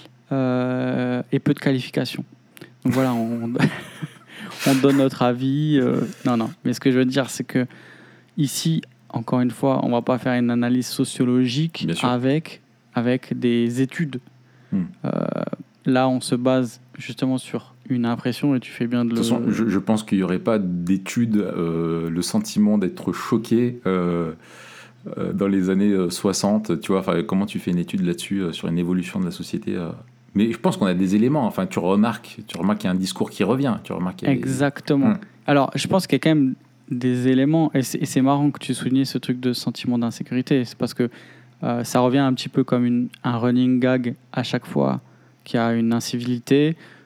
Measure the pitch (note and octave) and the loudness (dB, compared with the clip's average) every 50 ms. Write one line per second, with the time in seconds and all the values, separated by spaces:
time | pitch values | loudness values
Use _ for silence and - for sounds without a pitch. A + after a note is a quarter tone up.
0 | - - _ _ _ - C#3 C3+ C3 B2+ B2+ B2+ B2+ B2+ B2+ B2+ B2+ B2+ B2+ B2+ | -20 -20 _ _ _ -6 -2 -2 0 0 0 0 0 0 -2 -2 -2 -2 -2 -2
1 | B2+ B2 B2 B2 - - - C#3 - - C#3+ - - C#3+ C3+ B2+ B2+ - - C#3 | -2 -2 -2 -4 -2 -2 -2 0 0 0 0 0 2 0 0 0 -2 -4 -4 -4
2 | B2+ - - - - - - - _ _ _ - - - - _ - C3 A#2+ C3 | -4 -4 -6 -8 -10 -12 -16 -20 _ _ _ -20 -20 -20 -10 _ -2 0 2 2
3 | C3 B2+ B2 A#2 A2+ A#2 A#2 A#2 A#2 A#2 A#2+ - - - - - - - - - | 2 2 0 0 -2 -2 -4 -4 -4 -4 0 0 0 0 0 -4 -14 -16 -14 -12
4 | - - - - - - - - - - - - - C#3+ C3+ C3 C3 C#3 C#3 C#3 | -12 -14 -14 -16 -20 -20 -18 -16 -16 -14 -8 -2 2 2 4 4 6 4 6 4
5 | C3+ C3+ - - B2+ B2 A#2+ B2 C3+ C3+ C#3 D3 D3+ D3+ D3 C3+ B2 B2 - - | 4 2 2 2 2 2 2 0 0 0 0 0 2 2 4 4 4 2 2 0
6 | - - G#3 - - B2+ A#2+ A2+ A2+ - - - - B2+ A#2+ - - C#3 B2 B2+ | -2 -4 -6 -4 -2 0 0 0 0 -2 -6 -6 -4 -4 -2 0 2 2 4 4
7 | C3 B2+ C3 C#3 B2+ - - - B2+ - - C3 B2 - - - - - - - | 2 2 2 0 -2 -2 -4 -8 -6 -2 -2 -2 -2 -2 -6 -14 -20 -20 -20 -20
8 | - - - - _ _ - - D3 B2+ - - - E3 D#3+ D#3+ - - _ _ | -20 -20 -20 -20 _ _ -4 -2 -2 -2 -2 -2 0 0 0 0 -2 -6 _ _
9 | _ - - A#2+ A#2 - C3 B2 B2 B2 A#2 - - C3+ C3 - - B2 A#2+ A#2+ | _ -10 -8 -8 -4 0 0 2 2 0 0 0 0 0 2 2 0 0 0 0
10 | A#2 - B2+ A#2+ - C3 B2 B2 A#2+ A#2 A#2+ A#2+ A#2+ A#2+ B2+ B2+ A#2+ - - - | 2 0 0 0 0 0 0 0 2 2 2 0 2 2 2 0 0 -2 -2 -2
11 | C3 - - - B2+ B2 B2 B2+ B2+ B2 A#2+ C#3+ D#3+ E3 - - E3 D#3+ E3+ - | -2 -2 0 0 2 2 4 4 2 2 0 0 -2 -2 -2 -4 -4 -4 -2 0
12 | - B2 B2 A#2+ B2+ C3 C#3+ D#3+ D#3+ - - - _ _ _ _ _ _ - B2 | 0 0 0 0 2 0 0 0 -2 -6 -12 -20 _ _ _ _ _ _ -4 -2
13 | A#2 B2 B2+ B2+ - - - B2 B2 A#2+ A#2+ A#2 A#2 A#2 A#2+ B2+ C3+ C3 - - | 0 0 0 0 -2 -4 -4 0 0 2 2 2 2 2 2 0 0 0 -2 -4
14 | E3+ C#3 C3 B2+ - - _ _ _ _ _ - - - - F#3+ F3 F3+ - - | -4 -4 -6 -8 -12 -14 _ _ _ _ _ -20 -8 -4 -2 -2 -2 -4 -6 -8
15 | - - G1+ G1+ G1+ G1+ G1+ G1+ G1+ - - - - _ _ _ - - C3 B2+ | -6 -4 -2 -2 -2 -2 -4 -4 -6 -6 -8 -10 -12 _ _ _ 0 2 2 4
16 | C3 C3 B2+ B2 - - C3 A#2+ B2 C3 C3 C3 B2+ A2+ - - - _ - - | 4 2 2 0 -2 -2 -2 0 2 2 2 2 2 -2 -4 -12 -20 _ -18 -14
17 | - - A#2 - C3+ C3 C3 B2 - - - B2 - - - _ - - C3 A#2+ | -12 -12 -6 -4 -2 -2 -2 -2 -4 -6 -10 -10 -10 -12 -20 _ -6 -4 -2 0
18 | A#2 A#2 A#2+ A#2 - B2+ A#2 - D3 C#3+ C3+ B2 - - - - A#2+ A#2 B2 A#2+ | 0 0 -2 -2 -2 -4 -2 0 2 2 2 2 0 -4 -6 -4 -2 0 0 0
19 | A#2+ A#2 A#2 A2+ G#2 A#2 A#2+ A#2 A#2+ A#2 G2 G2 A2+ A2 F#2 G2 - A2+ A2 G#2+ | 0 0 0 0 2 2 2 2 2 0 0 2 2 2 2 2 2 2 0 0
20 | - - G#2 F#2+ F#2 F2 F2+ F2 - A2+ A2+ G#2+ F#2+ F2+ F2 F2 F2 F2 G2 F#2+ | 0 0 0 2 2 2 0 0 2 2 2 2 2 0 -2 -2 0 0 0 0
21 | F#2+ - - A#2+ A#2+ A2+ G#2+ G#2 F#2+ - - F2+ E2+ E2 E2 E2 E2+ E2 E2 E2 | 0 -2 0 0 2 2 2 2 0 0 -2 -2 -2 0 0 0 0 0 0 -2
22 | E2 E2 E2 F2+ F2 - - A2 G#2+ - - G#2+ G#2 G#2 G#2+ G#2 F#2 F2 F2 - | -2 -2 -2 -2 -2 0 0 -2 -2 0 0 2 2 4 4 2 2 0 -2 -4
23 | - - - - - - B2 A2+ A2+ - A2+ A#2 B2 B2 B2 A#2+ - F#2+ F#2 F2+ | -4 -4 -4 -4 -2 0 0 0 2 2 2 2 2 0 -2 -4 -2 0 0 0
24 | F2 F2 E2+ E2+ E2+ D#2+ D#2 - - - - - - - - - - - - _ | 0 0 0 -2 -2 -4 -6 -10 -16 -20 -20 -20 -20 -20 -20 -20 -20 -20 -20 _
25 | - - - - F#2 F2+ F2+ F#2+ G2+ G2 G2 G2 F2+ F#2 F#2+ F#2+ G2+ G#2 G2 F#2+ | -14 -12 -8 -6 -4 -4 -2 0 0 2 2 2 2 2 2 2 4 4 4 2
26 | F#2 E2+ - - - G2+ F2+ - - G2+ G#2+ G#2+ G#2+ - E2+ - - - G2 F#2+ | 2 0 -2 -2 0 0 0 2 2 2 2 0 0 -2 -2 -2 0 0 0 0
27 | F#2+ F#2+ E2+ E2+ E2 - F#2+ F#2+ G2+ G2+ - G2 - F#2 F2+ F2 F2 - - G2 | 0 0 0 0 0 0 0 -2 -2 -2 -4 -6 -2 -2 0 0 -2 -2 -2 -2
28 | F2+ F2 F2 - - - G2 G2 F#2+ E2 D2+ - - F2 E2 F2 F2 E2+ F#2 F#2 | 0 0 -2 -2 -4 -6 -4 -2 -2 -4 -4 -4 -4 -2 -2 -2 0 0 0 -2
29 | F2 - - G2 F#2 E2+ F2 - F2 - - - - G2 G2 F#2 E2+ E2+ E2+ - | -2 -4 -4 -4 -4 -4 -6 -8 -8 -8 -8 -6 -6 -4 -6 -4 -6 -8 -10 -12
30 | - - - _ _ _ - G2 G#2+ A2+ A2+ - - F#3 - - G#2+ F#2+ F2+ F2+ | -16 -20 -20 _ _ _ 0 2 2 2 0 0 0 0 0 2 2 2 2 2
31 | G2 F2+ G2+ G#2+ A#2 B2+ D3+ D3+ A#2+ G2+ - G2 F#2 F2+ - G2+ E2+ F2+ G2 G#2 | 2 2 4 4 4 4 2 2 0 0 -2 -2 -4 -4 -2 -2 0 2 2 4
32 | G#2+ A#2 G#2+ - - - - - - - - E2+ F2 G2+ G#2 G#2 - F#2+ F2+ F#2 | 2 2 0 -4 -10 -16 -18 -18 -16 -12 -6 -2 0 0 0 0 -2 -2 -2 0
33 | F#2+ F2+ - - G#2+ G#2+ - - G2+ F#2 B2+ C3+ C#3+ C3 G2+ F#2 - - F#2+ F2 | -2 -2 -4 -4 -6 -4 -2 -2 0 0 0 0 0 0 -2 -4 -6 -8 -6 -6
34 | F2+ F#2 - - - C#3 C#3 B2 - C3+ C3 B2+ C#3+ C#3 - - - - D3+ C#3 | -4 -6 -6 -4 0 0 0 0 0 -2 -2 0 -2 -2 -2 -2 -2 0 2 4
35 | C3+ A2 G2+ - - - - - - - C#3+ C#3+ C3 - - D3 - - - F#3+ | 4 2 2 0 -4 -14 -20 -6 0 2 2 4 2 2 -2 -4 -2 0 0 0
36 | - - C#3+ C3 - D#3+ D#3+ D3+ C3+ C3 C3+ - - _ _ _ _ - B2+ B2 | 0 2 0 2 4 4 4 4 4 2 0 -4 -10 _ _ _ _ -8 -6 -2
37 | B2+ B2+ B2 B2 B2 C3 C3 C3 C3+ D3+ D#3 E3 D#3+ - - C3+ B2 - - - | 0 0 0 2 2 4 4 4 4 4 4 2 2 2 0 0 -2 -2 -4 -4
38 | C#3+ - - C#3 C3 C3+ C#3+ C#3+ D3 D3 C#3+ - - - B2 - - B2+ C3 C3+ | -4 -2 0 2 4 4 4 4 2 0 0 -2 -4 -6 -4 -4 -2 0 0 0
39 | C3+ B2+ - B2+ - - B2 B2 B2+ B2+ A#2+ - - B2 A#2 - - C3 B2 A#2+ | 0 0 -2 -4 -4 -4 -4 -2 -2 -2 -2 -2 -4 -6 -6 -4 -2 -2 0 0
40 | A#2 A#2 A#2 - - - B2 B2+ B2 - D3+ C3 A#2+ - - - - A#2 - - | 0 -2 -4 -6 -8 -6 -4 -2 0 2 2 0 0 -2 -4 -6 -6 -4 -2 -2
41 | B2 A#2 - - - - - - - - _ - - A#2+ A#2+ A#2+ A#2 - - B2+ | -2 -2 -4 -8 -20 -20 -20 -20 -20 -20 _ -8 -4 -4 -2 -4 -2 0 2 2
42 | B2 B2+ B2+ C#3 C#3 C3 B2+ - - - - C#3 B2+ - C3 B2 B2 A#2+ A#2+ A#2+ | 4 4 4 4 2 2 0 -2 -4 -4 -2 -2 0 2 2 0 2 2 2 0
43 | B2 A#2+ - - - B2 A#2+ A2+ A#2+ B2 B2 B2 B2+ B2+ B2+ B2 B2 B2+ B2+ B2+ | -2 -4 -6 -6 -4 -2 -2 0 2 2 2 4 4 4 2 4 4 2 2 2
44 | A#2+ A#2+ B2 - _ _ - - - - - A#2+ - - - C#2+ C2+ C2+ B2+ B2+ | 0 -2 -6 -8 _ _ -6 -4 -4 -2 -4 -4 -4 -4 -2 0 0 0 0 -2
45 | - - - _ _ _ _ _ - - - A#2+ A#2 A#2 A#2 A#2 A2+ A2+ A#2 A#2 | -6 -10 -20 _ _ _ _ _ -8 -4 -2 0 2 2 2 2 2 2 2 0
46 | - - - A#2+ A#2+ B2 B2 A#2+ - - C3+ C#3+ D3+ D#3 E3 - - - - - | -2 -4 -6 -4 -2 -2 -4 -2 0 2 4 4 4 2 0 -4 -8 -20 -20 -20
47 | - | -20